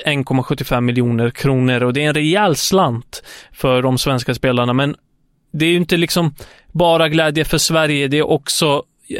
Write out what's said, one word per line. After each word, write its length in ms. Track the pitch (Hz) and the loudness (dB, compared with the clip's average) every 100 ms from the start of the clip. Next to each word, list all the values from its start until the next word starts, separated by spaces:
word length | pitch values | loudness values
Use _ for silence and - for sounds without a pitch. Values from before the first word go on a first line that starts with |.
en 200 | 151 143 | -4 -2
komma 180 | 131 131 | 0 -2
sjuttiofem 420 | - 139 - 123 | -2 -4 -2 0
miljoner 460 | 123 120 120 117 117 | 0 0 0 0 -2
kronor, 520 | - 139 131 127 123 | 0 0 2 2 0
och 100 | 123 | 0
det 120 | 135 | 0
är 40 | 151 | 0
en 60 | |
rejäl 420 | 151 156 196 202 139 | 0 0 2 2 0
slant 640 | - 190 156 117 - - - - - | 0 2 2 -2 -8 -18 -20 -20 -20
för 300 | - 135 127 | -4 0 2
de 160 | 131 127 | 2 0
svenska 360 | 139 127 120 | 0 -2 -2
spelarna. 380 | 117 131 123 120 | -2 0 0 0
Men 220 | 127 143 - _ _ _ _ _ | 0 -2 -4 _ _ _ _ _
det 120 | 151 | -2
är 60 | 165 | 0
ju 60 | 175 | 0
inte 200 | 165 170 | 0 0
liksom 380 | 170 175 160 - - - _ | 0 0 -2 -4 -16 -20 _
bara 360 | 160 170 165 160 | 0 2 4 2
glädje 360 | 160 156 156 | 2 2 0
för 140 | 147 160 | 0 0
Sverige, 500 | - 160 151 143 139 | 0 0 0 0 0
det 100 | 147 | 0
är 120 | 147 | 0
också 520 | - - - 156 143 - _ - | -2 -2 -2 0 0 -4 _ -10